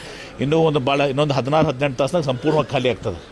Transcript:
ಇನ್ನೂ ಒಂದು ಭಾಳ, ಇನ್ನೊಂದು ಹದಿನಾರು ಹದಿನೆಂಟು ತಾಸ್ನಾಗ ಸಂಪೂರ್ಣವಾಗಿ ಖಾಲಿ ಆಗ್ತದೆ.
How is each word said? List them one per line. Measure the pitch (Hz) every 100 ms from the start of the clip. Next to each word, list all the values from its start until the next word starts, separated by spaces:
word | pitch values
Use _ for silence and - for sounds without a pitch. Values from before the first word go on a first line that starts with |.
| - - - -
ಇನ್ನೂ | 131 160
ಒಂದು | 160 147
ಭಾಳ, | 131 143
ಇನ್ನೊಂದು | 143 131 151
ಹದಿನಾರು | 139 123 156 156
ಹದಿನೆಂಟು | 127 143 123
ತಾಸ್ನಾಗ | 135 175
ಸಂಪೂರ್ಣವಾಗಿ | 139 127 151 156 123
ಖಾಲಿ | 135 123
ಆಗ್ತದೆ. | 110 107 85 -